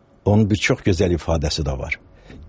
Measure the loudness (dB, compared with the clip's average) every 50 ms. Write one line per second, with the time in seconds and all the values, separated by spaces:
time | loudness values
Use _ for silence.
0 | _ _ _ _ 0 2 4 4 4 4 2 0 0 0 0 0 0 0 0 2
1 | 2 2 0 0 0 -2 -2 0 0 -2 -2 -4 -4 -4 -4 -6 -6 -8 -10 -12
2 | -14 -20 -20 -20 -20 -20 -20 -20 -20